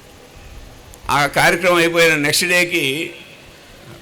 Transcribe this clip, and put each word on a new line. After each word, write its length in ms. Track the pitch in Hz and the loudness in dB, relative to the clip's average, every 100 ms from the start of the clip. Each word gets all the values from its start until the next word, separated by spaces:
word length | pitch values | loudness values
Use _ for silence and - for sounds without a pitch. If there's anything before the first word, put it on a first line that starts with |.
| - - - - - - - - - - - | -20 -20 -20 -20 -20 -20 -20 -20 -20 -14 -4
ఆ 160 | 139 143 | -2 0
కార్యక్రమం 480 | 147 160 175 180 | 2 2 2 2
అయిపోయిన 400 | 170 170 170 165 | 2 2 4 4
నెక్స్ట్ 300 | 156 147 147 | 2 0 -2
డేకి, 680 | 180 180 175 175 139 143 170 - - - - - - - - - | 0 0 0 -2 -2 -4 -8 -14 -20 -20 -20 -20 -20 -20 -20 -8